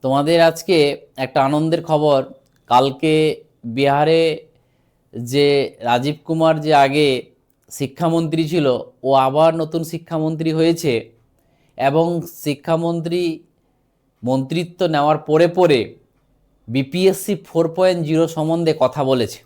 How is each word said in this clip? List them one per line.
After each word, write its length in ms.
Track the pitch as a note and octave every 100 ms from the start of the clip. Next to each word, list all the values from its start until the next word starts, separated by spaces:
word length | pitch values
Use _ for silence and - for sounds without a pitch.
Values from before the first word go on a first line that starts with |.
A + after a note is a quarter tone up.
তোমাদের 340 | C3 C3+ D3 E3+ E3
আজকে 280 | E3 - F3 C#3+ D3+ - - C3
একটা 140 | D3 C3+
আনন্দের 340 | D3+ D#3+ E3 E3+
খবর, 300 | D3+ D3+ C#3 B2+ - _ _ _
কালকে 400 | B2 C#3 C3+ D#3+ D#3 D#3 G#2 _ _ A#2+ A2+
বিহারে 440 | C#3 C#3+ D3+ E3 E3 D3+ - _ _ _ _ _ _ - A#2+
যে 160 | C#3 C#3+ C#3+ B2+ - A#2
রাজীব 300 | B2 C#3 D3+ -
কুমার 280 | E3 D#3+ D#3 D3+
যে 80 | D3 C#3
আগে 220 | C#3+ D3 B2+ - _ _ _ _ -
শিক্ষামন্ত্রী 680 | C3+ - E3+ E3 E3 D#3+ D#3
ছিল, 160 | E3+ C#3+ B2 - _ -
ও 20 | C3+ C3
আবার 240 | C#3+ E3 E3
নতুন 200 | D#3+ E3 D#3+
শিক্ষামন্ত্রী 580 | E3 E3 E3 D#3 D#3+ D#3+ D#3+
হয়েছে 340 | E3 E3 D#3+ A#2 - _ _ _ _ _ _ -
এবং 300 | C3+ D3+ E3+ E3+ E3+ -
শিক্ষামন্ত্রী 760 | D3+ C#3+ - E3 E3 E3+ E3 F3 F3 D#3+ _ _ _ _ _ _ _ _ A#2
মন্ত্রিত্ব 520 | C3 C3 E3 F3 - F3+ D3
নেওয়ার 240 | D3 D3+ D3+
পরে 180 | D#3 F3 F3
পরে 220 | F3 C3+ F#2 - _ _ _ _ _ _ -
বিপিএসসি 680 | B2 C3+ F3 F#3+ F3+ - G3+ -
ফোর 180 | E3 E3 E3
পয়েন্ট 240 | F#3 F3+ D#3
জিরো 160 | D#3+ E3 D#3+
সম্বন্ধে 380 | D#3 E3 E3 D3+
কথা 180 | B2+ D3 C3+
বলেছে 280 | C3 G#2+ -